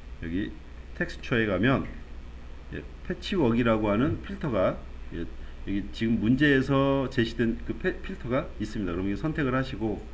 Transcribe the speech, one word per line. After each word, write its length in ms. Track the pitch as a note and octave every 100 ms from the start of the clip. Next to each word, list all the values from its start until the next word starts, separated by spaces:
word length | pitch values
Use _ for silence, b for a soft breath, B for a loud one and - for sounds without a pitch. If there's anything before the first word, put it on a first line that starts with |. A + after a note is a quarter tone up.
| - -
여기 280 | E2 F2+ A2+ - - - - -
텍스처에 500 | E3+ - - A#2 G#2+
가면, 400 | F#2 A#2+ A#2 - - - - - - - - -
예, 100 | D2+ - - -
패치워크라고 880 | F3+ - G3+ A#2+ A#2 A#2 A2 G#2+
하는 280 | G#2 D3+ -
필터가, 560 | - G3 D#3 G2+ G#2+ F3+ - - -
예, 120 | E2 E2+ - B B -
여기 180 | G2 -
지금 280 | - A2+ G#2+
문제에서 880 | G#2+ C3 D3 C3+ C3 C3+ C#3 C#3 B2
제시된 480 | - A2+ - A2+ A#2 -
그 100 | -
페-, 240 | F3+ -
필터가 480 | - F#3+ A#2 C3 - -
있습니다. 320 | G#2+ A2 F2+
그럼 160 | F2 G2
이거 60 | G2+
선택을 380 | D#3 D#3 C3
하시고 500 | C3 C3+ G2+ A2 G2+ -